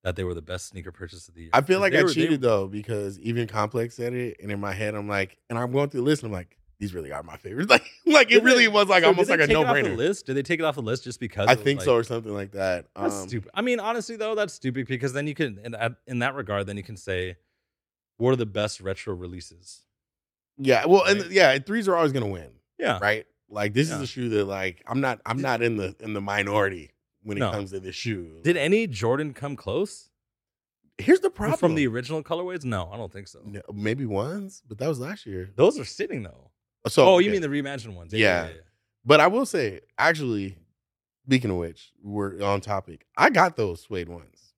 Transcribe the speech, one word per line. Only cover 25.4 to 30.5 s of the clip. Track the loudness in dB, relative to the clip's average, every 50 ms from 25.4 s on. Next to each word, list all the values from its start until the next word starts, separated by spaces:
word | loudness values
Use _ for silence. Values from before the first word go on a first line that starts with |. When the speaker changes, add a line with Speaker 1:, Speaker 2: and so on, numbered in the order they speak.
| -2
Speaker 2:
not | -2 0 0
in | 0 0 0
the, | -2 -4 -6 -8 _
in | -10 -8 -8
the | -6
minority | -6 -2 -2 -2 -2 0 2 2 2 0 -2 -6 -14 -20 _ _ _ _ _ _
when | _ -8 -4
it | -2
Speaker 1:
No. | -2 -2
Speaker 2:
comes | -2 -4 -6 -8
to | -10 -12
this | -12 -12 -12
shoe. | -8 -6 -6 -6 -6 -8 -14 -16 -4 -2
Speaker 1:
Did | -2 0
any | 0 2 2 2 2 2
Jordan | 0 -4 -4 -2 0 0 0 -2 -8 -10
come | -10 -12 -12 -12
close? | -10 -8 -6 -4 -4 -4 -6 -8 -20 _ _ _ _ _ _ _ _ _ _